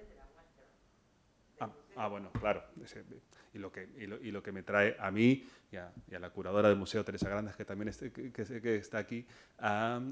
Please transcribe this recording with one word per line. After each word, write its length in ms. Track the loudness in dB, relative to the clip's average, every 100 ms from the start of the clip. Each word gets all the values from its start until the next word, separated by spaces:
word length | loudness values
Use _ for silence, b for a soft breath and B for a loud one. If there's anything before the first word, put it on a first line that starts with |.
| -18 -20 -20 -20 -20 _ _ _ _ _ _ _ _ _ _ -10
ah, 100 | -10 -10 -18 -6
ah, 120 | -4
bueno, 220 | -4 -8
claro. 300 | -4 0 0 -2 -18
Ese, 220 | -16 -18 -18 -20 _ b b
y 40 | -12
lo 140 | -12
que, 160 | -12 -16 -14
y 80 | -12
lo, 160 | -10
y 80 | -8
lo 120 | -8
que 100 | -8
me 100 | -8
trae 340 | 2 4 6 4
a 120 | 0
mí 360 | 6 8 8 B B -14
y 40 | -14
a, 140 | -12 -16 -14
y 40 |
a 40 | -12
la 100 | -10
curadora 400 | -8 0 6 8
del 80 | 6
museo, 280 | 4 -2
Teresa 260 | -2 -4 -2
Grandas, 260 | -2 -4 -8
que 80 |
también 240 | -10 -6 -6
est-, 240 | -6 -12
que, 180 | -10 -12
que 140 | -8
sé 160 | -8 -4
que 160 | 0 0
está 220 | 0 -6
aquí, 280 | -4 -8 -10 B B -4
ah, 420 | 0 2 0 -2 -6